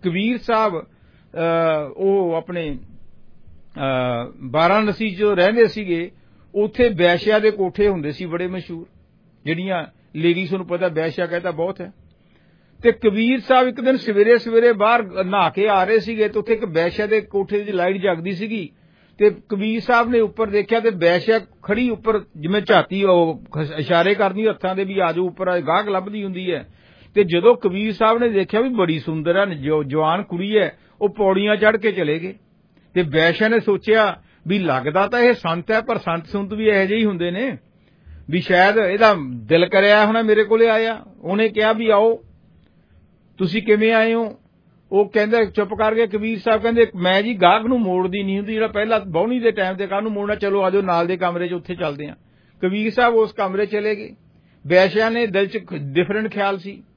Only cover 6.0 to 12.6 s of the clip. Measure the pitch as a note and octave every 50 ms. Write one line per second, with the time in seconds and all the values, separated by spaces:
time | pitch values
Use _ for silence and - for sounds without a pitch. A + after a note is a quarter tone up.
6 | E3+ F#3 - _ _ _ _ _ _ _ - G3+ G#3 G#3+ G#3 - B3 A#3+ G#3 D#3+
7 | F3 F3 F3 E3+ - G#3 G#3+ G#3+ G#3+ G#3+ G#3 G#3 F#3+ F3+ F3 - G3+ G#3 G3 F3
8 | D3 D3 D3 - F#3 E3+ D#3+ E3+ F3+ F#3 F#3 F#3 - - F3 E3 E3+ _ _ _
9 | _ _ _ _ _ _ _ _ _ C#3+ E3 E3 F#3 F#3+ F#3+ E3+ D#3 D3+ _ _
10 | _ _ _ D3+ D#3+ E3+ E3+ F3 F#3+ D#3 F#3 F#3+ F#3 F3 F3 F3 F#3 F3+ D#3+ D#3
11 | D#3+ E3 D3 - F3+ E3 F3 F3 F3 F#3 E3 D3+ E3 F#3 F#3+ - - F#3+ - _
12 | _ _ _ _ _ _ _ _ _ _ _ _